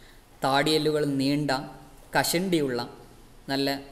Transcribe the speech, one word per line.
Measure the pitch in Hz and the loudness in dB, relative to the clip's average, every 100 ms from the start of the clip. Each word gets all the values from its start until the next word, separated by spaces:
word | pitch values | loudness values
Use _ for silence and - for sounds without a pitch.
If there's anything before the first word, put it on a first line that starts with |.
| - - - - | -20 -20 -20 -4
താടിയെല്ലുകൾ | 139 135 147 156 151 151 147 139 | 0 2 4 2 2 0 0 0
നീണ്ട, | 135 143 143 135 147 - - - - 151 | 2 0 0 -2 -4 -16 -20 -20 -2 0
കഷണ്ടിയുള്ള, | 139 170 190 170 139 120 117 - - - - - - | 2 0 2 0 0 -2 -6 -12 -20 -20 -20 -16 -6
നല്ല | 139 139 139 - | -2 0 -2 -8